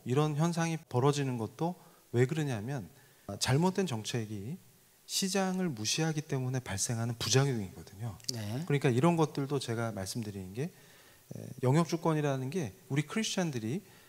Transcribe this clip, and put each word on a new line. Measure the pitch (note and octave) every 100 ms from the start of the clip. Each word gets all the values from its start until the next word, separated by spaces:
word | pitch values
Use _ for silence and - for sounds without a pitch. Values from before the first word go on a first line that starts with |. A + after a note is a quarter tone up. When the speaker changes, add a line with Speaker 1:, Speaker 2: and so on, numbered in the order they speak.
| -
Speaker 1:
이런 | B2+ D3+ D3
현상이 | E3+ E3+ E3 D#3+ -
벌어지는 | B2+ C3+ C#3+ C3+ B2
것도 | G#2+ - E3 F3+ - - _
왜 | A#2 B2+
그러냐면, | D#3+ D3 A#2 A2 C#3+ F2 - - _ -
아, | G#2
잘못된 | - C3+ F3+ F#3 F#3
정책이 | A2+ G#2 B2 G#2+ G#2+ G2+ F3+ - - _ _ -
시장을 | - G3 G3 F#3+ F#3 F3+
무시하기 | A2+ G#2+ - D#3+ D3+
때문에 | C#3+ C#3 B2+ C3
발생하는 | - G2 - A#2 A#2 A#2
부작용이거든요. | - B2 C#3 A#2+ F#2+ F2 E2 F#2+ A2+ F#2+ -
Speaker 2:
네. | A#2 G#2 A#2 F3
Speaker 1:
그러니까 | C#3+ C#3
이런 | A#2 E3 E3+
것들도 | D3+ D3+ C#3 C#3+
제가 | - A2+ A#2
말씀드리는 | G#2 F#2+ B2 G#2+ G2 F#2
게, | G2+ E3+ - - - - - - -
에, | A2+ B2
영역주권이라는 | B2+ D3 E3 E3 E3+ D#3 D3 C3+ C3
게 | F3 B2 - -
우리 | C3+
크리스찬들이 | D3+ A3 G#3+ - E3+ B2 A2 E3+ - -